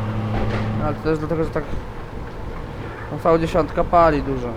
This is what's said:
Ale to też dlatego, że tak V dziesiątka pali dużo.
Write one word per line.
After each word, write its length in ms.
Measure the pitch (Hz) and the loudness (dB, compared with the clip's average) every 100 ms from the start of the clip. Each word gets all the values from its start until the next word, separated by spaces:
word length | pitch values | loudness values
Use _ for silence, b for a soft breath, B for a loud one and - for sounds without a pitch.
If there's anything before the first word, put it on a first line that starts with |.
| 107 107 107 107 107 110 107 107 151 | -2 -2 -2 0 0 0 0 0 0
Ale 80 | 147 | 0
to 80 | |
też 160 | 156 156 | 0 0
dlatego, 240 | 151 160 | 0 0
że 60 | 160 | 0
tak 140 | 160 143 - - - - - - - - - - - - - - 147 | -2 -2 -4 -4 -8 -8 -8 -8 -8 -8 -8 -8 -8 -8 -10 -8 0
V 160 | 175 165 | 4 4
dziesiątka 440 | 160 175 151 - | 4 2 2 0
pali 400 | 170 175 165 143 | 4 6 6 4
dużo. 260 | 135 131 120 | 0 -2 -4